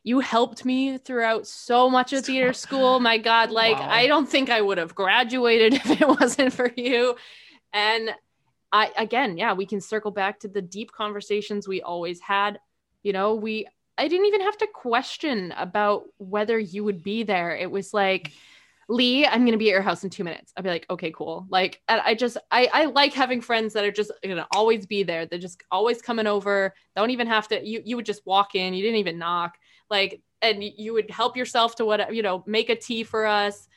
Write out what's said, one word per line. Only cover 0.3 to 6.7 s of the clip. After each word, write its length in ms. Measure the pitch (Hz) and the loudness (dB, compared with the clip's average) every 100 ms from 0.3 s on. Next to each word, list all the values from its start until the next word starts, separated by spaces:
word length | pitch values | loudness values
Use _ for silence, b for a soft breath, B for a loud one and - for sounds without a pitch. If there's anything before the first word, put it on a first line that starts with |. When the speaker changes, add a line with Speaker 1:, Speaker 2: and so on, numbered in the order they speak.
| 226 240 233 | 0 0 -2
Speaker 1:
me 320 | 254 254 269 262 | -4 -2 -2 -4
throughout 500 | - 254 226 226 - | -6 -2 0 -2 -4
so 440 | - - 240 254 | -16 0 4 6
much 240 | 254 254 | 4 2
of 100 | 269 | -2
theater 300 | 247 262 254 | -2 0 0
Speaker 2:
Stop. 140 | 254 - | -2 -6
Speaker 1:
school. 320 | 269 254 254 | 2 4 4
My 180 | 240 226 | 4 2
God, 320 | 226 226 226 | 4 4 4
like, 280 | 220 226 214 | 2 2 2
Speaker 2:
Wow. 100 | 139 | 2
Speaker 1:
I 160 | 220 254 | 2 4
don't 220 | 294 285 | 4 2
think 200 | 277 262 | 0 2
I 140 | 233 | 2
would 160 | 202 190 | 2 0
have 160 | 165 | -4
graduated 800 | - 190 214 247 254 240 226 220 | -2 2 2 2 2 4 6 6
<laughs> 100 | 269 | 4
if 160 | - 302 | 2 2
it 80 | 294 | 4
wasn't 460 | 285 240 233 262 | 4 4 2 0
for 180 | - 247 | 2 -4